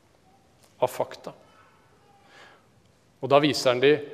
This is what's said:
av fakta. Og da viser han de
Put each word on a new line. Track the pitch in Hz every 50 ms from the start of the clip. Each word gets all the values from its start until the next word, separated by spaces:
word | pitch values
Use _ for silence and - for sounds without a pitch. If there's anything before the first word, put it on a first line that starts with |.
| _ _ _ _ _ _ _ _ _ _ _ _ _ _ _ - -
av | 127
fakta. | - - 131 - - - - - - - - _ _ - - _ _ _ _ _ _ _ _ _ _ _ _ _ - - - - - _ _ _ _ _ _ _ _ _ _ _ _ - -
Og | 123
da | 143 143
viser | 147 151 135 - - 131
han | 123 123
de | 127 139 151 143 147 -